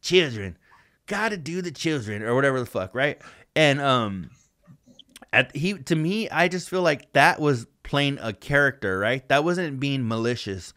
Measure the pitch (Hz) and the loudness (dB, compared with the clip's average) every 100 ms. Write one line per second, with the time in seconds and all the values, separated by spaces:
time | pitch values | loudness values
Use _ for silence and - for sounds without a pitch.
0 | - 180 160 113 98 87 _ _ _ _ | 4 4 4 -2 -8 -10 _ _ _ _
1 | - 202 220 208 143 175 175 139 165 151 | -10 -4 -4 -4 -8 -6 -8 -4 -2 -2
2 | 107 104 110 123 139 131 120 113 95 123 | -4 -6 0 2 2 2 -2 -4 -4 -2
3 | 143 - - - _ - 151 139 139 127 | -2 -2 -14 -20 _ 2 4 4 2 2
4 | 110 98 82 - _ _ _ - _ - | 2 -4 -10 -16 _ _ _ -20 _ -20
5 | _ - - - 127 - 170 202 131 160 | _ -20 -2 0 0 -2 -4 -4 -2 0
6 | 156 208 220 151 180 180 - 185 175 151 | 0 -2 -2 0 0 0 -4 0 0 0
7 | - 147 147 - 151 131 113 _ - 143 | 0 4 4 4 2 0 -2 _ -4 0
8 | 143 139 113 104 - 143 143 131 104 95 | 0 -2 -8 -10 0 2 2 0 -4 0
9 | 101 131 - 135 156 175 170 135 139 139 | 0 -2 0 2 2 -2 -4 -4 -4 -2
10 | 117 113 113 120 - 95 - | -2 -2 -2 -2 -6 -10 -10